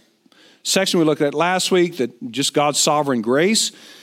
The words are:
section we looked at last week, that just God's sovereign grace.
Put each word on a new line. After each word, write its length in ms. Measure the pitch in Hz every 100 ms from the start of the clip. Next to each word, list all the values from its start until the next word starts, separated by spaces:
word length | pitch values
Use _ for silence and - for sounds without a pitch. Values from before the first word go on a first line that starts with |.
| _ _ _ _ - _
section 340 | - 196 190 180
we 80 | 160
looked 160 | 147
at 100 | 147
last 380 | 143 175 185 -
week, 280 | 185 175 -
that 340 | 117 - 127
just 220 | 117 143
God's 260 | 151 147 147
sovereign 420 | 165 147 143 123
grace. 480 | 110 135 185 220 - - - -